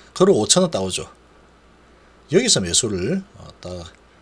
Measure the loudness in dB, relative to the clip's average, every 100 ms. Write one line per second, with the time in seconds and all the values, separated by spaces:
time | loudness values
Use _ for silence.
0 | -20 2 4 4 2 2 2 -2 -4 -6
1 | -10 -18 _ _ _ _ _ _ _ _
2 | -20 _ _ 0 2 0 0 -2 -2 -4
3 | -2 -4 -6 -20 -20 -16 -12 -12 -14 -20
4 | _ _